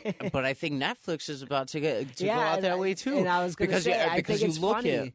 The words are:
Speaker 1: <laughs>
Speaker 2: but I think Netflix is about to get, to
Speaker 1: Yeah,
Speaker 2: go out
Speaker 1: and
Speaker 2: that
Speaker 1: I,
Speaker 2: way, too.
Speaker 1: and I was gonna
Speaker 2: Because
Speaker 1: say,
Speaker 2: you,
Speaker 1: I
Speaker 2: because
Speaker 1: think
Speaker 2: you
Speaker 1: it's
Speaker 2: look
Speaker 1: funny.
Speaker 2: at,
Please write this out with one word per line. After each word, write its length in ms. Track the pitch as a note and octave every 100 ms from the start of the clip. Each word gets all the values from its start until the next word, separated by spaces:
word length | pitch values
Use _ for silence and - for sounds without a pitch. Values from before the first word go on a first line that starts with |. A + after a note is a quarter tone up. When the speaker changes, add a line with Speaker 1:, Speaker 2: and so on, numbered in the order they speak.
| A3 - F#3+
Speaker 1:
<laughs> 20 |
Speaker 2:
but 140 | C3+ C3+
I 80 |
think 280 | C3+ D#3+ C#3
Netflix 480 | D#3 B3 - D#3 -
is 120 | C#3
about 240 | C3 C#3 C3
to 120 | D#3
get, 340 | D3+ A#2+ C#3 B2
to 80 | F#3+
Speaker 1:
Yeah, 100 | -
Speaker 2:
go 60 |
out 140 | D#3 E3
Speaker 1:
and 80 |
Speaker 2:
that 80 | F#3+
Speaker 1:
I, 40 | F3+
Speaker 2:
way, 160 | F#3+ F#3+
too. 220 | C4 C#4+
Speaker 1:
and 100 | F3+
I 160 | F3+
was 120 | F3+ E3
gonna 120 | F#3+
Speaker 2:
Because 160 | F#3
Speaker 1:
say, 80 | F#3 E3+
Speaker 2:
you, 80 | E3
Speaker 1:
I 40 | F3+
Speaker 2:
because 240 | - G#3
Speaker 1:
think 80 | G#3+
Speaker 2:
you 60 |
Speaker 1:
it's 60 | D#3
Speaker 2:
look 160 | F#3+ A3+
Speaker 1:
funny. 120 | F#3
Speaker 2:
at, 220 | A#2+ C3